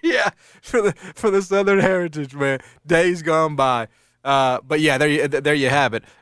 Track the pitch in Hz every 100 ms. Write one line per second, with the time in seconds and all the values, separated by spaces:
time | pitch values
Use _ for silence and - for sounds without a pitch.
0 | 330 508 - - _ - - 240 202 -
1 | 185 - 226 196 190 196 196 196 190 185
2 | 175 151 139 139 139 131 - - 147 165
3 | 180 175 160 160 160 143 135 120 113 _
4 | _ _ 139 139 131 127 131 156 151 131
5 | 151 147 139 139 143 147 131 139 131 110
6 | - _